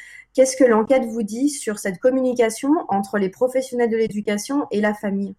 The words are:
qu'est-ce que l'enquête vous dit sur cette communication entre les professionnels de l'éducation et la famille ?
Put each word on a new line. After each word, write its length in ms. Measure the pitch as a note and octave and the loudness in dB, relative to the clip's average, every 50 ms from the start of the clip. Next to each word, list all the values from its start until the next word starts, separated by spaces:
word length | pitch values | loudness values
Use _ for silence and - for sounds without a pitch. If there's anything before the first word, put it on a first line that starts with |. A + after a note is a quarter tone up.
| - - - - - _ - | -20 -20 -20 -20 -20 _ 0
qu'est-ce 240 | B3+ C4 C4 - | 2 2 2 4
que 60 | - C4+ | 4 4
l'enquête 440 | A#3+ A3 G#3+ A3 - C4+ C4 A#3+ | 6 6 4 4 4 2 2 2
vous 180 | A3+ A3 A#3 A3 | 0 -4 -6 -6
dit 240 | G3 G#3+ A#3+ C#4 D4 | -6 -4 -2 -2 -2
sur 320 | C#4+ - - A3 G#3 - | -2 -4 -6 -8 -8 -6
cette 180 | - G3+ F3+ - | -6 -6 -4 0
communication 720 | - B3+ C4 C4 B3+ B3+ A#3+ A#3+ A#3 A3 A3 - - C#4 D#4 F4 - - | 0 2 2 2 0 0 2 2 0 0 0 -2 0 0 0 0 0 -2
entre 300 | G3 G3 G3+ - - G3+ | -2 -2 -2 -2 -2 -2
les 120 | F#3+ F#3 | -2 -2
professionnels 600 | F#3 - B3 B3+ B3+ C4 B3+ - B3 A#3+ A#3+ A3+ | 0 0 -2 0 0 -2 -4 -2 -2 0 0 0
de 60 | A3+ | 0
l'éducation 720 | A3 A3 A3 G3+ G#3 G#3 A3 G#3 G#3 - - C#4 D4 - - | 0 -2 -2 -4 -4 -4 -2 -4 -4 -4 -2 -2 -2 -2 -2
et 100 | - G#3 | -2 0
la 140 | G#3+ G#3 G#3+ | 0 0 -2
famille ? 400 | - - G3+ G3 G3 G3+ F#3+ G3 | -2 -4 -4 -4 -4 -4 -6 -8